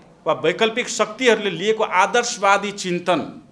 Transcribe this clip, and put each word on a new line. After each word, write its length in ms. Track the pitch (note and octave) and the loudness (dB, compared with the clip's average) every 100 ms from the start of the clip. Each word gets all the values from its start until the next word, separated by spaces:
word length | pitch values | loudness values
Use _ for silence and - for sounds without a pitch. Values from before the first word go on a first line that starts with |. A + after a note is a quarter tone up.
| - _ D#3+ | -20 _ -4
वा 80 | |
वैकल्पिक 560 | D3+ D#3 F3 A3 A3+ - | 0 0 0 0 -2 -6
शक्तिहरूले 600 | - G#3 - B3+ G#3+ G3+ | -2 -4 0 2 2 0
लिएको 340 | E3 G3+ A3 | -2 -2 0
आदर्शवादी 880 | G#3+ F3+ G3 A#3+ A3+ F#3+ G3 G3+ G3+ | 0 2 2 2 -2 0 2 2 0
चिन्तन 680 | G3+ F#3 F3 F3 E3 G#2+ - - | -6 -4 -2 0 -2 -2 -12 -20